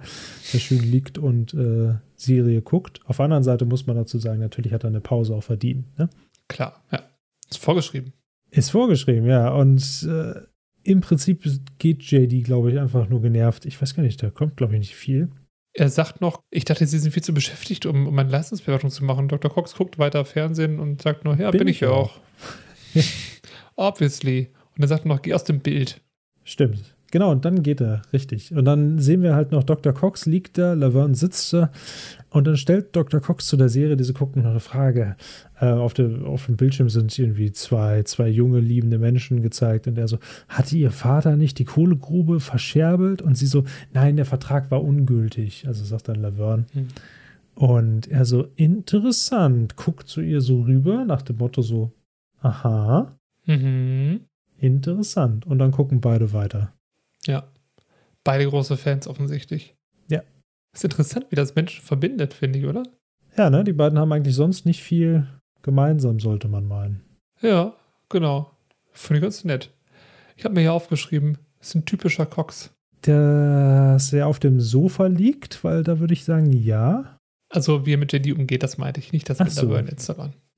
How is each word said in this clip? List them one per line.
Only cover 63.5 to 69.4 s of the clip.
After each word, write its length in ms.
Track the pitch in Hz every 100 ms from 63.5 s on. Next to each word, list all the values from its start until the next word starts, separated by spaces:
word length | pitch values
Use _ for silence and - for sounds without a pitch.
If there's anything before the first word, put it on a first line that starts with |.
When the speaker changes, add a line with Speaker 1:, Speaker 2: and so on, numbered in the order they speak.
| 143
Speaker 1:
Die 100 | 208
beiden 260 | 151 147 151
haben 120 | 156
eigentlich 220 | 151 139 127
sonst 300 | 160 185 170
nicht 160 | 165
viel 440 | - 170 165 165 135 - _ _
gemeinsam, 580 | - 135 147 156 127 110
sollte 280 | 110 104 104
man 200 | 104 101
meinen. 340 | 101 101 98 - _ _ _
Speaker 2:
Ja, 320 | 226 185 196 - _ _ -
genau. 420 | 185 156 139 147 _ _ _ _
Finde 260 | - - 151
ich 40 |
ganz 200 | 196 202